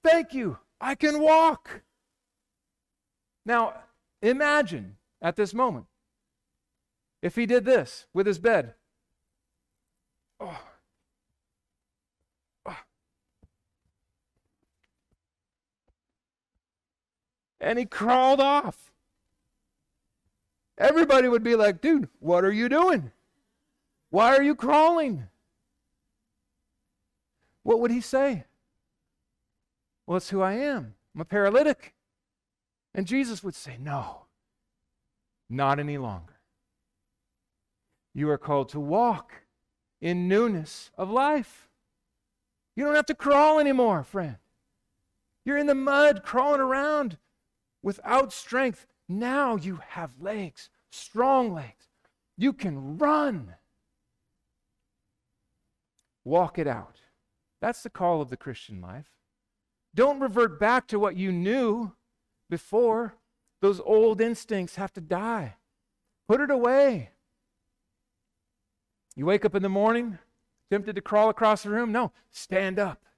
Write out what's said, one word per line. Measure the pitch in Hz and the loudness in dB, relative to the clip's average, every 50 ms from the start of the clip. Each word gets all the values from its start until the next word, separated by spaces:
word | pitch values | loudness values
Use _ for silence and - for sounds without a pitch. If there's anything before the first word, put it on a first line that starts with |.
| _ | _
Thank | 330 320 339 320 330 - | 4 4 4 2 -2 -8
you. | 262 240 185 123 - _ _ _ _ | -6 -6 -6 -8 -10 _ _ _ _
I | - 262 277 | -8 -8 -4
can | - - 302 294 302 | 0 0 0 0 2
walk." | 302 311 311 320 330 320 302 - _ - - - _ _ _ _ _ _ _ _ _ _ _ _ _ _ _ _ _ _ _ _ _ _ _ _ _ _ _ _ _ _ _ _ _ | 4 6 6 8 6 4 2 0 _ -20 -20 -20 _ _ _ _ _ _ _ _ _ _ _ _ _ _ _ _ _ _ _ _ _ _ _ _ _ _ _ _ _ _ _ _ _
Now, | 208 233 233 226 190 - - - _ _ _ _ _ _ _ | -2 0 0 0 -2 -4 -10 -20 _ _ _ _ _ _ _
imagine | - 220 254 269 294 294 294 294 285 180 165 135 101 92 101 _ _ _ _ _ | 0 0 0 2 0 2 2 2 0 -2 -4 -12 -12 -14 -18 _ _ _ _ _
at | - 165 175 | -6 -6 -2
this | - 208 185 196 | -2 -4 -4 -2
moment, | 226 262 254 170 123 98 _ _ _ _ _ _ _ _ _ _ _ _ _ _ _ _ _ _ _ _ _ _ _ _ _ _ _ | -2 -2 -2 -2 -6 -12 _ _ _ _ _ _ _ _ _ _ _ _ _ _ _ _ _ _ _ _ _ _ _ _ _ _ _
if | - 175 - | -8 -6 -4
he | 233 240 | -4 -2
did | 202 240 247 202 | 2 0 0 2
this | 233 262 226 139 - - - - _ _ | 4 2 2 2 -2 -12 -20 -20 _ _
with | 180 196 208 | -2 0 0
his | 196 165 | -2 0
bed, | 175 233 226 185 135 120 - _ _ _ _ _ _ _ _ _ _ _ _ _ _ _ _ _ _ _ _ _ _ _ _ _ _ _ _ _ _ _ _ _ | 0 2 2 2 0 -4 -12 _ _ _ _ _ _ _ _ _ _ _ _ _ _ _ _ _ _ _ _ _ _ _ _ _ _ _ _ _ _ _ _ _
oh, | - 185 156 - - - _ _ _ _ _ _ _ _ _ _ _ _ _ _ _ _ _ _ _ _ _ _ _ _ _ _ _ _ _ _ _ _ _ _ _ _ _ _ _ | -16 -16 -16 -16 -20 -20 _ _ _ _ _ _ _ _ _ _ _ _ _ _ _ _ _ _ _ _ _ _ _ _ _ _ _ _ _ _ _ _ _ _ _ _ _ _ _
oh, | - - - - _ _ _ _ _ _ _ _ _ _ _ _ _ _ _ _ _ _ _ _ _ _ _ _ _ _ _ _ _ _ _ _ _ _ _ _ _ _ _ _ _ _ _ _ _ _ _ _ _ _ _ _ _ _ _ _ _ _ _ _ _ _ _ _ _ _ _ _ _ _ _ _ _ _ _ _ _ _ _ _ _ _ _ _ _ _ _ _ _ _ _ _ _ _ _ | -18 -18 -18 -20 _ _ _ _ _ _ _ _ _ _ _ _ _ _ _ _ _ _ _ _ _ _ _ _ _ _ _ _ _ _ _ _ _ _ _ _ _ _ _ _ _ _ _ _ _ _ _ _ _ _ _ _ _ _ _ _ _ _ _ _ _ _ _ _ _ _ _ _ _ _ _ _ _ _ _ _ _ _ _ _ _ _ _ _ _ _ _ _ _ _ _ _ _ _ _
and | - - 226 240 | -4 -4 -2 -2
he | 247 | -4
crawled | 196 - - 202 233 247 254 254 262 269 277 | -6 -6 -4 0 2 2 4 4 4 4 4
off, | 269 277 285 294 285 202 - - - _ _ _ _ _ _ _ _ _ _ _ _ _ _ _ _ _ _ _ _ _ _ _ _ _ _ _ _ _ _ _ _ _ _ _ _ _ _ - | 4 2 2 0 0 -4 -10 -12 -20 _ _ _ _ _ _ _ _ _ _ _ _ _ _ _ _ _ _ _ _ _ _ _ _ _ _ _ _ _ _ _ _ _ _ _ _ _ _ 0
everybody | 196 247 302 330 330 285 277 262 254 254 | 2 2 4 4 4 6 6 6 6 6
would | 240 233 220 | 4 2 2
be | 233 240 | 2 4
like, | 226 214 208 190 165 | 4 4 4 2 2
"Dude, | - 294 330 285 214 135 _ _ | 0 2 2 2 2 -2 _ _
what | - 151 175 175 185 | -2 0 2 4 4
are | 196 | 2
you | 208 214 233 247 | 2 2 0 2
doing? | 269 311 349 370 339 220 147 113 _ _ _ _ _ _ _ _ _ _ _ _ _ _ _ _ _ _ _ _ | 4 4 4 4 2 0 -2 -8 _ _ _ _ _ _ _ _ _ _ _ _ _ _ _ _ _ _ _ _
Why | - 185 220 233 269 | 2 4 4 6 6
are | 269 277 | 6 4
you | 285 302 | 4 0
crawling?" | - - 254 294 302 311 330 349 330 311 269 208 147 117 95 _ _ _ _ _ _ _ _ _ _ _ _ _ _ _ _ _ _ _ _ _ _ _ _ _ _ _ _ _ _ _ _ _ _ _ _ _ _ _ _ _ _ _ _ _ _ _ | 0 0 2 4 6 6 6 4 2 0 -2 -4 -6 -10 -14 _ _ _ _ _ _ _ _ _ _ _ _ _ _ _ _ _ _ _ _ _ _ _ _ _ _ _ _ _ _ _ _ _ _ _ _ _ _ _ _ _ _ _ _ _ _ _
What | - 233 226 | 0 2 2
would | 233 240 | 2 0
he | 233 247 | -2 -2
say? | 220 - - 262 269 277 254 170 - _ _ _ _ _ _ _ _ _ _ _ _ _ _ _ _ _ _ _ _ _ _ _ _ _ _ _ _ _ _ _ _ - | -4 -2 -2 0 0 0 -2 -4 -8 _ _ _ _ _ _ _ _ _ _ _ _ _ _ _ _ _ _ _ _ _ _ _ _ _ _ _ _ _ _ _ _ -6
"Well, | 170 185 | -6 -6
it's | - - | -4 -4
who | 196 196 | -4 -2
I | 190 185 196 | -2 -2 -2
am. | 233 277 294 277 220 135 110 104 _ _ _ _ | -4 -4 -4 -4 -6 -8 -12 -18 _ _ _ _
I'm | 151 | -14
a | 165 | -12
paralytic." | _ 185 208 202 196 202 254 302 302 262 _ - - _ _ _ _ _ _ _ _ _ _ _ _ _ _ _ _ _ _ _ _ _ | _ -2 0 2 4 4 4 4 4 0 _ -6 -20 _ _ _ _ _ _ _ _ _ _ _ _ _ _ _ _ _ _ _ _ _
And | - 196 | -8 -6
Jesus | 170 226 269 277 240 226 185 - | -4 -2 -2 -2 -4 -8 -10 -10
would | 196 - | -12 -12
say, | - - 143 123 117 | -12 -16 -18 -16 -14
"No, | 131 147 143 139 117 - - - _ _ _ _ _ _ _ _ _ _ _ _ _ _ _ _ _ _ _ _ _ _ _ _ _ _ | -10 -8 -8 -8 -8 -10 -14 -18 _ _ _ _ _ _ _ _ _ _ _ _ _ _ _ _ _ _ _ _ _ _ _ _ _ _
not | 117 131 139 135 139 143 | -6 -2 0 0 0 -2
any | 147 147 147 143 | -2 -6 -6 -8
longer. | 131 117 101 92 82 87 _ _ _ _ _ _ _ _ _ _ _ _ _ _ _ _ _ _ _ _ _ _ _ _ _ _ _ _ _ _ _ _ _ _ _ _ _ | -8 -8 -10 -12 -14 -18 _ _ _ _ _ _ _ _ _ _ _ _ _ _ _ _ _ _ _ _ _ _ _ _ _ _ _ _ _ _ _ _ _ _ _ _ _
You | 131 147 151 | -6 -2 -2
are | 147 135 | -2 -4
called | - - 147 143 135 135 | -2 -2 -2 -2 -2 -4
to | - 151 | -8 -10
walk | 147 143 160 208 240 240 214 147 - _ - - _ _ _ _ _ _ _ _ _ _ _ _ | -6 -2 0 0 0 0 0 -4 -8 _ -20 -20 _ _ _ _ _ _ _ _ _ _ _ _
in | - 170 175 180 180 180 | -6 -6 -4 -2 0 0
newness | 190 208 233 240 208 170 156 151 - - - - _ - | 2 2 2 0 -2 -4 -8 -10 -16 -20 -20 -20 _ -10
of | 190 190 | -8 -4
life." | 214 247 269 294 302 294 233 - - - _ _ _ _ _ _ _ _ _ _ _ _ _ _ _ _ _ _ _ _ _ _ _ | -2 0 0 2 0 0 -2 -6 -14 -20 _ _ _ _ _ _ _ _ _ _ _ _ _ _ _ _ _ _ _ _ _ _ _
You | - 269 | -6 -2
don't | 294 294 | 0 2
have | 302 294 | 0 0
to | - 311 | 0 -6
crawl | _ - 285 285 277 294 311 311 311 | _ 0 2 4 6 6 6 6 4
anymore, | 294 285 269 254 247 226 196 160 131 | 4 4 4 4 2 2 2 0 -4
friend. | - - 196 175 151 117 - _ _ _ _ _ _ _ _ _ _ _ _ _ _ _ _ _ _ _ _ _ | -6 -8 -8 -8 -8 -12 -14 _ _ _ _ _ _ _ _ _ _ _ _ _ _ _ _ _ _ _ _ _
You're | 247 285 285 | -4 -2 0
in | 294 294 | 2 2
the | 277 | 0
mud, | 269 269 277 277 277 294 294 285 196 - | 0 0 0 2 6 6 4 4 2 -4
crawling | - - 247 262 294 294 277 | -4 -2 0 2 2 2 0
around | 269 262 262 269 277 302 302 294 285 233 170 - _ _ _ _ _ _ _ _ _ _ _ _ - | 0 0 0 -2 0 0 0 -2 -2 -4 -8 -12 _ _ _ _ _ _ _ _ _ _ _ _ -8
without | 190 196 - - - 233 262 269 226 - | -8 -8 -8 -4 0 2 2 2 0 -4
strength. | - - - - 254 269 254 185 - - _ _ _ _ _ | -16 -14 -6 -4 -2 -2 -2 -4 -6 -16 _ _ _ _ _
Now | 175 202 233 247 262 277 285 254 226 | -8 -6 -4 -4 -2 -2 -2 -2 -2
you | 202 151 190 185 160 - - | -4 -4 -8 -10 -10 -14 -16
have | - 170 170 147 123 127 | -14 -12 -12 -12 -14 -12
legs, | 160 196 208 214 196 160 _ - - - _ _ _ _ | -10 -8 -8 -8 -8 -12 _ -18 -20 -20 _ _ _ _
strong | - - - - _ 214 247 262 269 262 247 226 180 | -20 -20 -20 -12 _ -2 0 2 2 2 2 0 -4
legs. | 160 139 113 - _ _ _ _ _ _ _ _ _ _ _ _ - | -8 -12 -14 -18 _ _ _ _ _ _ _ _ _ _ _ _ -2
You | 190 277 | -2 -2
can | - - - 190 151 139 135 135 151 175 | -2 -2 -6 -6 -6 -6 -10 -12 -4 -2
run. | 294 294 302 302 294 285 233 165 123 92 87 _ _ _ _ _ _ _ _ _ _ _ _ _ _ _ _ _ _ _ _ _ _ _ _ _ _ _ _ _ _ _ _ _ _ _ _ _ _ _ _ _ _ _ _ _ _ _ _ _ _ _ _ _ _ | 0 2 2 2 0 -2 -4 -6 -10 -14 -20 _ _ _ _ _ _ _ _ _ _ _ _ _ _ _ _ _ _ _ _ _ _ _ _ _ _ _ _ _ _ _ _ _ _ _ _ _ _ _ _ _ _ _ _ _ _ _ _ _ _ _ _ _ _
Walk | 127 147 175 180 180 - - | -2 0 0 0 0 -4 -6
it | 156 143 | -4 -4
out. | 123 110 95 - _ _ _ _ _ _ _ _ _ _ _ _ _ _ | -6 -6 -10 -16 _ _ _ _ _ _ _ _ _ _ _ _ _ _
That's | - 220 240 - - | -6 -6 -6 -6 -12
the | 240 | -18
call | _ - 185 175 175 160 | _ -4 -2 -2 0 -2
of | 147 127 | -4 -6
the | 123 - | -10 -14
Christian | - 143 123 - - - 110 92 | -14 -16 -16 -16 -16 -18 -18 -16
life. | 90 90 92 131 151 _ _ _ _ _ _ _ _ _ _ _ _ _ _ _ _ _ _ | -16 -16 -16 -18 -20 _ _ _ _ _ _ _ _ _ _ _ _ _ _ _ _ _ _
Don't | 156 240 277 285 277 | 2 2 2 2 0
revert | 269 262 190 233 240 220 156 147 | -4 -4 0 0 0 0 0 -2
back | 208 214 240 254 - - | 0 2 2 0 -2 -4
to | 220 208 | -4 -2
what | 208 208 175 | -2 -2 -2
you | 180 190 196 | -4 -4 -4
knew | 185 175 175 196 233 269 254 226 208 233 233 196 - _ _ _ _ _ _ _ _ _ _ _ | -2 -2 -2 -2 0 0 0 -2 -2 -4 -6 -10 -12 _ _ _ _ _ _ _ _ _ _ _
before. | 170 165 - - - 220 240 233 220 226 233 220 - _ _ _ _ _ _ _ _ _ | -10 -10 -10 -4 0 0 2 2 0 0 -4 -8 -10 _ _ _ _ _ _ _ _ _
Those | - 196 202 175 | 0 0 0 0
old | - - 214 214 220 226 220 190 | 0 2 4 4 6 4 4 2
instincts | 220 233 233 - - _ 220 196 180 170 - - | 0 -2 -2 -6 -6 _ -6 -6 -6 -6 -8 -10
have | 196 190 _ | -10 -10 _
to | - | -16
die. | 165 156 180 175 208 226 233 220 160 117 98 _ _ _ _ _ _ _ _ _ _ _ _ _ _ _ | -8 -6 -6 -4 -4 -4 -6 -6 -8 -10 -12 _ _ _ _ _ _ _ _ _ _ _ _ _ _ _
Put | 214 269 | 0 0
it | 285 277 | 2 0
away. | 285 254 233 240 254 269 285 277 240 175 117 - _ _ _ _ _ _ _ _ _ _ _ _ _ _ _ _ _ _ _ _ _ _ _ _ _ _ _ _ _ _ _ _ _ _ _ _ _ _ _ _ - | 0 0 2 2 4 4 4 4 2 -2 -8 -12 _ _ _ _ _ _ _ _ _ _ _ _ _ _ _ _ _ _ _ _ _ _ _ _ _ _ _ _ _ _ _ _ _ _ _ _ _ _ _ _ -14
You | - 135 | -6 -2
wake | 165 196 202 202 | 0 0 2 0
up | 214 - | 0 -2
in | 202 | 0
the | 190 196 | -2 -2
morning, | 190 196 202 220 226 240 240 233 196 - _ _ _ _ _ _ _ _ _ _ | 0 0 2 2 0 0 -2 -6 -10 -14 _ _ _ _ _ _ _ _ _ _
tempted | 196 208 202 208 202 | -4 -4 -4 -6 -10
to | 190 | -10
crawl | 196 - 208 208 214 220 | -8 0 2 4 4 4
across | 214 - 226 214 214 196 - | 2 2 2 2 2 2 -2
the | 202 | -4
room? | 208 226 240 233 | -4 -4 -4 -2
No, | 208 233 247 190 _ _ _ _ | -2 -2 -4 -4 _ _ _ _
stand | _ - - - 185 190 196 190 185 190 | _ -20 -12 -4 -4 -2 -2 -2 -2 -2
up. | 208 185 139 - _ _ _ | -4 -4 -6 -12 _ _ _